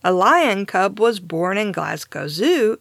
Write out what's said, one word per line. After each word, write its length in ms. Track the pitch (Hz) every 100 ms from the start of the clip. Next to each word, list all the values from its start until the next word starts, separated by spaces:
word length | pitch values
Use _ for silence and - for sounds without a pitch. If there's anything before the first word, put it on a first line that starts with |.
a 80 | 185
lion 540 | 180 208 339 277 196 202
cub 340 | 185 196 196
was 220 | 233 208
born 360 | 175 165 180 196
in 140 | 208
Glasgow 560 | 165 156 160 - 147 147
Zoo 500 | 156 277 339 214 226